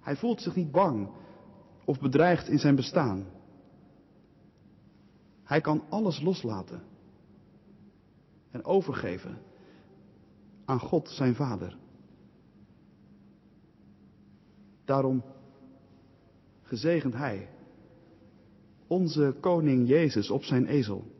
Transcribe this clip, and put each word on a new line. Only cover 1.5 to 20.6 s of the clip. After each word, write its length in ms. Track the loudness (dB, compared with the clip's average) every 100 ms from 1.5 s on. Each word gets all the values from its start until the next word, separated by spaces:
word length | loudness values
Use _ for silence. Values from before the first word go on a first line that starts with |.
| -20 -20 -10
of 160 | -4 -2
bedreigd 480 | 2 4 4 2 2
in 100 | 2
zijn 180 | 4 2
bestaan. 500 | 2 0 0 -2 -8 -16 -20 -20 -20 -20 -20 _ _ _ _ _ -20 _ -20 -20 -20 _ _ _ _ _
Hij 180 | -2 0
kan 220 | 2 -2 -2
alles 320 | -2 -2 -2
loslaten 640 | -2 -2 -4 -8 -10 -16 -18 -20 -20 -20 _ -20 -20 -20 _ -20 -20 _ _ _ _ _ _
en 140 | -12
overgeven 760 | 2 2 2 -6 -6 -6 -10 -16 -18 -20 -20 -20 -20 -20 -20 -20 -20 -20 -20 -18
aan 160 | -4 -4
God 280 | 0 -2 -2
zijn 260 | -2 0
Vader. 420 | 0 -2 -4 -10 -14 -20 -20 -20 -20 -20 _ _ _ -20 -20 _ _ -20 -20 -20 -20 _ _ _ _ -20 -20 -20 -20 -20 -20 _ -20 -20 -18
Daarom 380 | -2 0 0 -2 -6 -20 -20 -20 -20 -20 -20 -20 -20 _ _ _ _ _
gezegend 520 | -10 -4 0 0 0
Hij, 340 | -4 -6 -6 -10 -20 -20 -20 -20 -20 -20 -20 -20 _ -20 -20 -20 _ _
onze 500 | 0 2 2 2 2
Koning 480 | 0 2 4 4 6
Jezus 420 | 4 4 0 -2
op 120 | -4
zijn 240 | 0 0